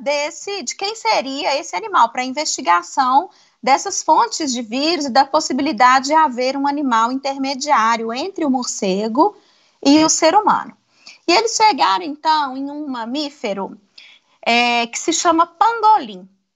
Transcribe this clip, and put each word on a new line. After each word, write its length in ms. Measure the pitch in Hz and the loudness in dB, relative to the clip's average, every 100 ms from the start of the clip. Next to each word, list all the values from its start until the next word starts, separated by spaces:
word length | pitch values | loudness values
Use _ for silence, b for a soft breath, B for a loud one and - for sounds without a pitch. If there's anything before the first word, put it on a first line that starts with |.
desse, 600 | 262 294 294 - - 403 | -4 -4 -4 -8 -10 -8
de 120 | 247 - | -8 -8
quem 200 | 392 440 | -8 -6
seria 640 | 453 370 262 277 294 277 | -2 -2 -2 -6 -4 -4
esse 160 | - 359 | -4 -8
animal, 340 | 427 349 233 | -2 0 0
pra 140 | - | 0
investigação 1040 | 254 269 311 - 302 349 349 294 254 269 370 b b b | -8 -6 -6 -4 0 0 0 -2 2 2 0 b b b
dessas 400 | 247 277 392 - | 0 0 0 -4
fontes 500 | - 320 453 - 294 | 2 2 2 -2 -4
de 100 | 240 | -4
vírus 440 | 214 254 311 339 285 | -6 -2 -2 -2 0
e 40 | |
da 140 | 262 269 | 2 2
possibilidade 840 | 311 311 262 277 226 247 262 269 | 0 0 -2 -2 4 4 4 4
de 60 | |
haver 440 | 311 311 240 254 277 | 2 2 0 -2 -2
um 80 | 285 | -2
animal 460 | 285 269 226 233 | -2 0 0 0
intermediário 1000 | 269 269 277 269 269 294 247 220 233 226 | -2 -4 -4 -4 -4 0 2 2 0 -2
entre 320 | 240 370 339 | -6 -6 -4
o 60 | 294 | -2
morcego 880 | 254 247 - 202 190 220 233 403 b b b b b 277 | -2 -4 -4 -2 -2 -2 2 0 b b b b b 4
e 180 | 302 | 6
o 60 | 311 | 4
ser 240 | - 320 | 4 4
humano. 420 | 392 359 131 - - _ B B B - | 4 2 0 -4 -16 _ B B B 0
E 40 | |
eles 240 | 359 453 - | 2 2 2
chegaram, 480 | 427 269 - 381 | 2 4 2 0
então, 540 | 330 302 320 311 269 262 | -4 -4 0 0 0 -6
em 140 | 277 | -8
um 160 | 294 302 | -8 -8
mamífero, 920 | 247 226 285 285 - 220 196 185 - _ b b b b b | -8 -6 -6 -8 -8 -6 -6 -8 -12 _ b b b b b
é, 460 | - 233 240 240 233 | 0 2 2 0 -2
que 100 | - | -6
se 160 | - | -4
chama 320 | 330 349 330 339 | 0 2 2 2
pangolim, 840 | - 427 466 427 415 233 180 185 _ _ | 2 0 2 4 4 0 -14 -18 _ _